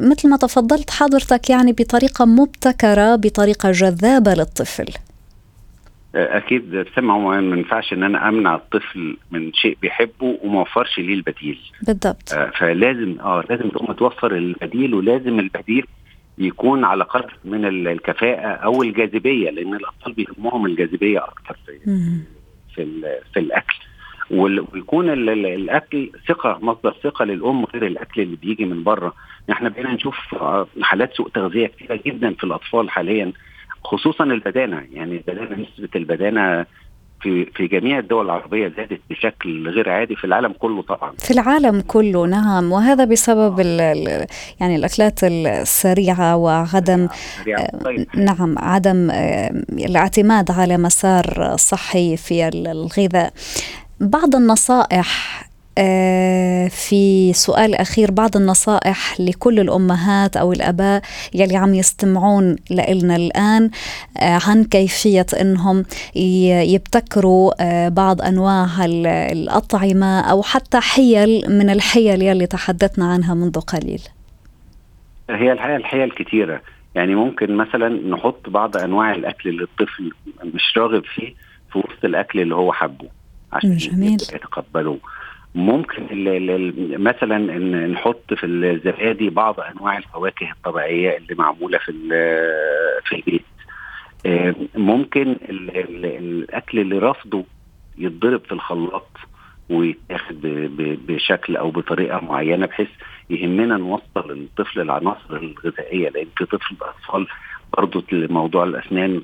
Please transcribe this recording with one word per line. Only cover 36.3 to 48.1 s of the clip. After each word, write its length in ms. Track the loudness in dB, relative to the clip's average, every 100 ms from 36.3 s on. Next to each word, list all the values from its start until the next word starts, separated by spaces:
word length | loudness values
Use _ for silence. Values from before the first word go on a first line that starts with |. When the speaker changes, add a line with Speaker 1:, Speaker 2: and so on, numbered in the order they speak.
| 0 0 0 -4 _ -20 -20 _ _
Speaker 2:
في، 240 | -2 -2 -2
في 220 | -4 -2
جميع 320 | 0 0 -2
الدول 260 | 0 -2 0
العربية 480 | -4 -4 -4 -4 -6
زادت 240 | -10 -12 _
بشكل 600 | -6 -6 -6 -8 -6 -4
غير 200 | -2 0
عادي، 260 | -2 -2 -6
في 80 |
العالم 300 | -2 0 0 -4
كله 220 | -6 -4
طبعًا. 300 | -6 -8 -8
Speaker 1:
في 200 | -10 0
العالم 500 | 0 2 4 4 2
كله، 440 | 2 2 4 2 2
نعم. 460 | 2 2 2 2
وهذا 340 | 2 4 4 4
بسبب 540 | 4 4 4 4 4
ال-، 220 | 2 2
ال-، 460 | 2 2 0 -4 -6 -10 -16 -4
يعني 140 | 0 0
الأكلات 440 | 0 2 2 4
السريعة 1120 | 0 2 0 -2 0 2 2 4 2 2 4 4
وعدم، 720 | 4 2 2 2 4 2 2
Speaker 2:
سريعة، 20 | -4 -14 -10
سريعة. 160 | -6 -4
Speaker 1:
آه، 240 | -4 -4
Speaker 2:
طيب. 240 | -4 -4 -4